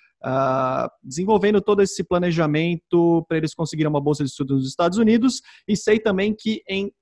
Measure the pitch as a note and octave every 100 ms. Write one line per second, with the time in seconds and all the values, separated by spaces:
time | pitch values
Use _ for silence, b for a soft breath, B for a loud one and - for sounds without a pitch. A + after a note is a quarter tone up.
0 | b b B2+ C3 C3 C3 B2+ C3 A#2+ _
1 | - C#3+ F#3+ G#3+ G3+ G#3 G3+ G3+ G3 -
2 | F3+ F3+ F3+ E3 D#3 D3+ E3+ E3+ - E3+
3 | E3+ E3 E3 D#3+ D#3 - D#3+ D#3 D3+ D3
4 | C#3+ D3 C3+ - C3+ C#3 C3 - F3 G3+
5 | A3 A#3 B3+ - b b - G#3 - G#3+
6 | A3 F#3+ G#3 G#3+ A3 G#3+ - F#3+ G3 _